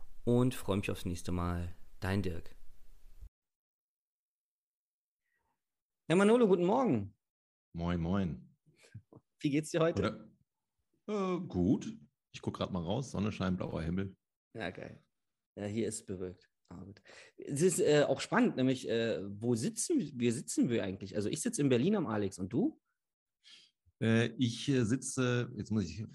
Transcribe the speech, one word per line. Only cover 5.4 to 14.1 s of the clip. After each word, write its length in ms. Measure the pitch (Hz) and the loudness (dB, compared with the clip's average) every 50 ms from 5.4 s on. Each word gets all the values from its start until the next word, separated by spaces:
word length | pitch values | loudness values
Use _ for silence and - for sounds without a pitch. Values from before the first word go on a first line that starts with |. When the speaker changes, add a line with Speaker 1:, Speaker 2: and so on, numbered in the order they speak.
| _ _ _ _ _ _ _ _ _ _ _ _ _ - | _ _ _ _ _ _ _ _ _ _ _ _ _ 2
Speaker 1:
Herr 80 | 160 | 4
Manolo, 320 | 185 202 208 226 254 240 196 | 6 6 8 6 6 6 6
guten 180 | 190 175 175 | 6 6 4
Morgen. 480 | 175 214 262 269 220 135 110 101 98 - _ _ _ _ _ _ _ _ _ _ _ - | 4 4 4 4 4 2 2 0 -4 -10 _ _ _ _ _ _ _ _ _ _ _ -8
Speaker 2:
Moin, 240 | 82 85 87 87 87 | -4 -2 0 0 0
moin. 500 | 82 82 95 101 95 82 69 - - - _ _ _ _ _ _ _ - - - - _ - - _ _ _ - | 0 0 0 0 0 -2 -4 -6 -10 -16 _ _ _ _ _ _ _ -20 -20 -20 -20 _ -20 -20 _ _ _ -4
Speaker 1:
Wie 100 | - 151 | -2 -2
geht's 220 | 135 151 156 - | 0 0 -2 0
dir 100 | - 165 | 0 2
heute? 480 | 160 165 175 98 95 110 110 - - - - _ _ _ _ _ _ _ _ _ _ _ _ _ _ - | 2 2 2 2 0 -2 -2 -6 -12 -20 -20 _ _ _ _ _ _ _ _ _ _ _ _ _ _ -6
Speaker 2:
Oder, 280 | 214 202 190 185 180 | -4 -2 -2 -2 -2
äh, 40 | 175 185 139 | -4 -4 -4
gut. 480 | - 92 87 87 147 - - 76 - - - - _ _ _ _ | -2 2 4 4 4 2 0 -6 -12 -14 -16 -20 _ _ _ _
Ich 100 | - - | -16 -10
guck 140 | - - - | -8 -6 -4
grad 160 | - 110 - | -4 -4 -4
mal 120 | - 90 82 | -4 -4 -2
raus, 280 | 82 101 127 143 - | -2 -2 -4 -4 -4
Sonne 200 | - 92 101 110 | -4 -4 -2 -2
scheint, 260 | 107 - 95 92 90 92 | -2 -2 -2 -2 -2 -2
blauer 240 | - 82 - 82 | -4 -4 -4 -4
Himmel. 340 | 80 82 87 95 98 101 | -4 -4 -2 -4 -4 -6